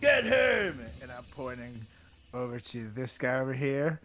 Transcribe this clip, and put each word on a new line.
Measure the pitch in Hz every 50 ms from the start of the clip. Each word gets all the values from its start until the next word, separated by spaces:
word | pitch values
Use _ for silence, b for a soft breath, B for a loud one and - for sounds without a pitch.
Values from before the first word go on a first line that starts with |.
get | - 285 285 262 240
him! | 220 254 262 254 262 240 233 208 185 156 131 117 113 - -
And | 135 127
I'm | 123 123 123 -
pointing | - 147 135 127 123 123 120 120 120 117 110 B B B B B B B B - -
over | 127 123 123 120 120
to | 117 - - 120 113 110
this | 104 123 131 123 -
guy | - - 123 123 131
over | 131 131 131
here. | 127 143 139 139 139 143 160 160 151 -